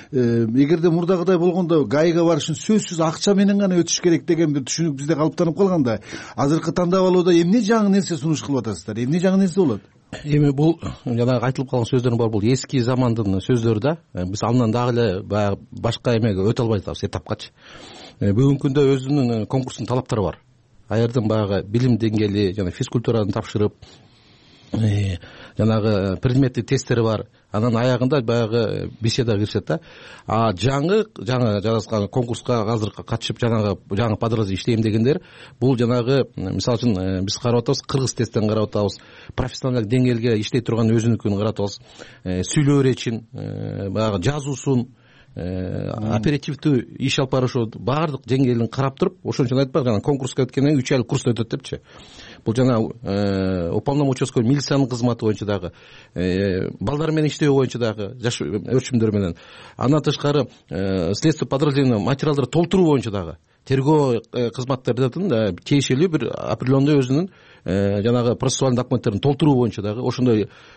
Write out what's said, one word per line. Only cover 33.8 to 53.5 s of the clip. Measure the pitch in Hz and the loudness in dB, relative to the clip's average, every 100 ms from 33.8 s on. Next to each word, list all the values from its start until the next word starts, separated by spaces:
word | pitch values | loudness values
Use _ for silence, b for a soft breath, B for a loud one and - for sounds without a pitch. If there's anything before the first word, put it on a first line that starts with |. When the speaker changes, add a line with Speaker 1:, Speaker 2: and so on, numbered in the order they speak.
| - | -4
Speaker 2:
жаңы | 101 117 104 | -2 0 0
подразделение | 113 110 101 95 | 0 0 -2 -2
иштейм | - 113 | -2 0
дегендер, | 110 107 117 170 B B B - | 2 2 2 0 B B B -2
бул | 123 123 | 0 2
жанагы, | 117 123 117 139 - - | 2 0 2 0 0 -4
мисалы | 95 98 110 120 | -6 -4 -2 0
үчүн, | 123 95 | 0 0
э, | 92 95 | 0 -2
биз | 95 - | -4 -4
карап | 120 120 | 0 0
атабыз, | 117 139 - | 0 -4 -2
кыргыз | 139 127 | -2 -2
тесттен | - 110 120 107 | -4 -2 0 0
карап | 107 107 | 0 0
атабыз, | 104 101 - B B B - | 0 -2 -4 B B B -6
профессионалдык | 123 - 131 127 104 | -6 -4 -2 -2 0
деңгээлге | 127 127 117 120 110 | 2 2 2 2 0
иштей | 104 127 | 0 -2
турган | - 113 113 | -2 0 2
өзүнүкүн | 113 113 110 107 101 | 4 2 0 0 0
карап | 110 104 | -2 -2
атабыз, | 101 - B B B B | -6 -6 B B B B
э, | 92 92 | -6 -4
сүйлөө | 90 - 143 143 | -2 2 4 4
эречин, | 135 123 - 113 113 | 4 0 -4 -6 -8
э, | 113 104 101 104 104 98 | -12 -10 -8 -8 -6 -4
баягы | 98 110 101 | -2 0 0
жазуусун, | 92 147 139 135 - 127 113 b b b b - | -2 -2 -6 -6 0 0 0 b b b b -10
э, | 90 92 92 95 98 | -8 -6 -6 -6 -6
Speaker 1:
Мм. | - - 110 | -4 -2 0
Speaker 2:
оперативдүү | 202 143 - 139 156 131 - - | 0 -2 -4 -4 2 2 0 -4
иш | 131 - | -2 -2
алып | 123 | 0
барышы | 135 127 127 113 - | 0 0 0 -4 -4
баардык | 98 143 165 135 - | -2 -2 -2 -4 -2
деңгээлин | 131 135 120 113 | 2 2 2 0
карап | - 135 135 | -2 -4 0
туруп, | 180 - | -2 -2
ошон | - - 127 | -8 -2 0
үчүн | 127 | 0
айтпак, | 135 156 127 | 0 0 0
жана | 104 | 0
конкурска | 120 139 131 - | 0 -2 -2 -2
өткөндөн | 131 - 139 | -2 0 2
кийин | 151 | 2
үч | 127 | 2
айлык | 135 110 | 0 0
курс | 139 - | -2 0
өтөт | 110 110 | -2 -2
депчи. | - - - B B B B B B | -6 -8 -12 B B B B B B
Бул | - 113 | -4 2
жана, | 127 117 110 - | 2 2 0 -4
э, | - 98 101 98 95 | -4 -2 0 0 0